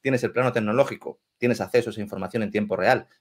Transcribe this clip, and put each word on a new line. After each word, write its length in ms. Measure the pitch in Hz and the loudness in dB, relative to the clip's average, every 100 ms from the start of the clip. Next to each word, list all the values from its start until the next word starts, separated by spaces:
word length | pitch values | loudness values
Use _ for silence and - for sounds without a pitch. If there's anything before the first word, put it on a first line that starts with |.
tienes 220 | 131 127 | -2 0
el 80 | 113 | 0
plano 220 | - 127 | 0 0
tecnológico, 680 | 120 107 117 135 107 - - _ _ | 0 2 2 2 -2 -12 -14 _ _
tienes 240 | 123 117 | 0 0
acceso 300 | 95 123 110 | 0 0 0
a 20 | |
esa 80 | 104 | -4
información 440 | 101 98 92 117 | -8 -8 -6 -4
en 80 | 104 | -2
tiempo 240 | 104 104 95 | -2 -2 0
real. 320 | 95 127 - _ | 2 2 0 _